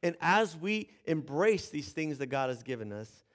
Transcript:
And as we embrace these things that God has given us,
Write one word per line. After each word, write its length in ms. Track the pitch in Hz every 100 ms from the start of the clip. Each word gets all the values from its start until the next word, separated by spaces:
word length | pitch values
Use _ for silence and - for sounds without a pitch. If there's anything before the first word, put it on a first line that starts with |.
And 140 | 175 170
as 360 | 160 196 220 160
we 340 | 180 214 208 _
embrace 640 | - 160 139 139 202 202 -
these 240 | 147 139
things 260 | - 156 143
that 80 | 135
God 220 | 135 131
has 140 | 123
given 300 | 117 123 107
us, 320 | 104 110 - _